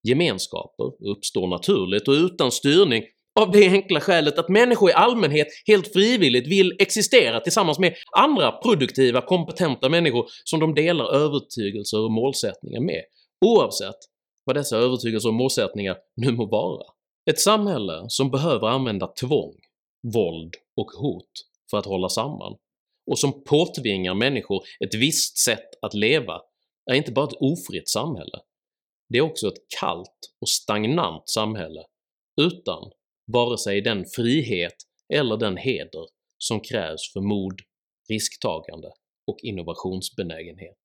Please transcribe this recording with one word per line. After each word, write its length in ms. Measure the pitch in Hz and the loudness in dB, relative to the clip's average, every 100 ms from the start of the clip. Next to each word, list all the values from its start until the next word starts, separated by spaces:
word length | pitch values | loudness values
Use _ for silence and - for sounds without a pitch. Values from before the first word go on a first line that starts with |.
| 110 | 2
Gemenskaper 1000 | 135 170 95 - - - - 131 - 101 | 2 2 0 -6 -10 -12 -6 -6 -4 -8
uppstår 360 | 101 - - 90 | -6 -4 -4 -2
naturligt 600 | 87 - 190 92 101 135 | -2 0 0 0 -2 2
och 40 | |
utan 400 | 143 180 180 131 | 2 2 0 -2
styrning 500 | - 139 165 196 113 - _ _ - | 0 2 4 4 2 -4 _ _ 2
av 100 | 214 | 6
det 180 | 208 190 | 8 8
enkla 320 | 196 190 156 | 6 2 -2
skälet 380 | 196 170 147 147 | 2 2 4 0
att 100 | 165 | 2
människor 420 | 202 247 233 190 | 4 6 6 6
i 20 | |
allmänhet 540 | 160 226 233 160 147 147 - - | 6 4 4 2 2 0 -4 4
helt 260 | 208 170 | 4 4
frivilligt 540 | 185 214 247 151 123 131 | 2 4 4 4 4 2
vill 300 | 196 185 - | 4 4 4
existera 640 | 196 220 202 254 131 113 | 0 2 4 6 6 0
tillsammans 380 | - 220 175 151 | 0 2 2 2
med 160 | 180 - - 185 | 0 0 0 4
andra 360 | 277 277 131 | 4 4 2
produktiva, 680 | - - 196 127 - 127 123 | 2 2 2 2 2 4 2
kompetenta 680 | - 180 160 - 165 123 131 | 0 -2 0 -2 -2 2 2
människor 380 | 170 165 120 - - | 2 2 0 -4 -10
som 160 | - 160 | -4 0
de 140 | 160 | 2
delar 400 | 147 160 170 - | 2 2 0 2
övertygelser 920 | 139 151 139 - - 101 104 101 107 | 2 2 -2 -6 -6 -6 -4 -4 -2
och 60 | 113 | 0
målsättningar 680 | 110 131 131 110 - - 117 | 0 -2 -2 -6 -6 -10 -6
med, 220 | 123 80 - _ _ _ 202 | -4 -6 -10 _ _ _ 4
oavsett 500 | 220 117 - 98 95 - _ _ _ | 6 4 -4 -8 -12 -20 _ _ _
vad 120 | - 147 | -4 -4
dessa 200 | 135 113 | 0 0
övertygelser 520 | 127 127 117 110 110 | 0 0 -4 -2 -2
och 60 | |
målsättningar 640 | 113 131 - 98 104 98 90 _ - | 0 0 0 -2 -4 -6 -8 _ -4
nu 160 | 127 | -2
må 140 | 117 104 | -2 -2
vara. 380 | 107 87 - - _ _ _ - | -2 -2 -6 -14 _ _ _ -2
Ett 100 | 156 | 0
samhälle 640 | - 214 202 147 98 80 110 | 2 2 0 -4 -6 -8 -8
som 220 | - 135 | -2 0
behöver 360 | 131 165 113 110 | 0 0 0 0
använda 400 | 131 127 98 92 | 0 -2 -4 -8
tvång, 480 | - 127 143 73 - _ _ _ _ 120 | -8 -2 0 -2 -14 _ _ _ _ -4
våld 400 | 113 90 82 82 - _ - | -2 -2 -4 -14 -18 _ -8
och 140 | 101 | -8
hot 400 | - 139 87 - - - _ _ | -6 -6 -6 -12 -20 -20 _ _
för 80 | 104 | -6
att 80 | 101 | -2
hålla 220 | 95 92 | -4 -2
samman 480 | - 127 50 50 101 _ _ _ _ - | -2 -4 -8 -14 -16 _ _ _ _ -6
och 80 | - | 0
som 260 | 143 - | 0 -2
påtvingar 680 | - 151 175 - 117 98 92 | 0 2 2 -2 -4 -2 -2
människor 480 | 95 127 131 - 98 - - | 0 0 -2 -4 -6 -6 -10
ett 100 | 110 | -8
visst 440 | 110 139 156 - - | 0 0 0 -4 -2
sätt 300 | - 110 - - | -2 -2 -6 -10
att 120 | 107 | -8
leva 460 | 104 110 151 104 85 _ _ _ _ - | -2 2 0 -2 -12 _ _ _ _ -2
är 40 | |
inte 180 | 131 139 | -2 0
bara 120 | 117 | -2
ett 160 | 147 - | -4 -2
ofritt 480 | 135 170 - 95 - | -2 -2 -8 -10 -4
samhälle. 500 | 107 147 110 - - _ _ _ _ _ _ _ | -4 -4 -8 -12 -16 _ _ _ _ _ _ _
Det 100 | 120 | 0
är 40 | |
också 260 | 156 156 104 | 0 -2 -6
ett 200 | - _ - | -6 _ -6
kallt 380 | 80 82 92 _ - _ | -6 -6 -12 _ -20 _
och 80 | 107 | -4
stagnant 800 | - - 104 110 165 104 80 - | -4 -2 -2 0 -2 -4 -8 -6
samhälle 540 | 110 107 107 80 80 - _ _ _ _ - | -4 -4 -6 -10 -14 -20 _ _ _ _ 0
utan 500 | 165 175 98 82 101 _ _ _ - | 0 -2 -8 -8 -12 _ _ _ -2
vare 260 | 120 120 117 | 2 2 -2
sig 220 | 104 101 | -2 -2
den 240 | 113 104 87 - | 0 -4 -6 -4
frihet 600 | 117 147 120 92 87 - - _ _ | 0 0 0 -4 -4 -8 -20 _ _
eller 220 | 147 127 107 | -2 0 -2
den 200 | 110 90 | -4 -4
heder 500 | 131 98 - 80 82 _ _ _ | -4 -6 -8 -16 -18 _ _ _
som 220 | - 110 | -6 -6
krävs 520 | - 117 80 80 - | -4 -6 -6 -10 -10
för 80 | 98 | -6
mod, 400 | 98 104 95 95 _ _ _ _ - | -4 -4 -6 -10 _ _ _ _ -8
risktagande 800 | 110 - - 117 80 - 80 - _ _ _ - | -6 -6 -6 -6 -6 -10 -18 -20 _ _ _ -12
och 100 | - | -10
innovationsbenägenhet. 1400 | - 95 82 82 95 92 - - 90 82 85 82 87 _ | -10 -10 -10 -8 -8 -8 -10 -10 -10 -10 -16 -18 -20 _